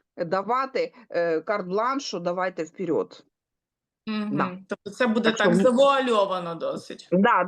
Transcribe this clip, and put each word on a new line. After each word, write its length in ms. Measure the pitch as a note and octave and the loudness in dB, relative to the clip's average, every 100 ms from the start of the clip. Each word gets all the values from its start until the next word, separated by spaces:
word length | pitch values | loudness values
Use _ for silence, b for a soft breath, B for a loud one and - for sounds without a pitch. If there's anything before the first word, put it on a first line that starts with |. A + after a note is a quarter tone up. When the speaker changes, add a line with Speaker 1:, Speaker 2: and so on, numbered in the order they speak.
| _ - | _ -8
Speaker 1:
давати, 760 | E3+ F#3+ G3 B3+ C4+ A#3 E3 B B | -4 -2 0 -2 -2 -4 -6 B B
е, 320 | F3 E3+ D#3+ | -4 0 -2
карт-бланш, 600 | - G#3 F3+ G3 A#3+ C#4 | -2 -4 -2 -2 -2 -4
що 160 | - F#3 | -6 -6
давайте 440 | F3 F3+ F#3 F#3 | -4 -2 -4 -4
вперед. 600 | D#3+ - E3+ B2+ F2+ - _ _ _ _ _ _ _ _ - | -10 -8 -2 -2 -2 -8 _ _ _ _ _ _ _ _ -8
Speaker 2:
Мгм. 280 | G#3+ G#3 G3+ | -6 -4 -2
Speaker 1:
Да. 200 | F#3 F#3 - | -2 -4 -12
Speaker 2:
Тобто 220 | G#3 G3 | -12 -10
це 180 | - B3 | -2 0
буде 220 | A3 A3 | 2 2
Speaker 1:
Так 80 | A3 | 2
Speaker 2:
так 100 | G3+ | 4
Speaker 1:
що 80 | F3 | 6
м- 60 | |
Speaker 2:
завуальовано 960 | B3+ A#3+ C#4 C4+ C4 A3 G3 F#3 E3+ E3 | 4 6 4 4 2 2 0 -2 -6 -6
досить. 520 | C#3 D#3+ - - - | -6 -6 -10 -16 -2
Speaker 1:
Да, 320 | F3 A3+ A3+ | 2 4 4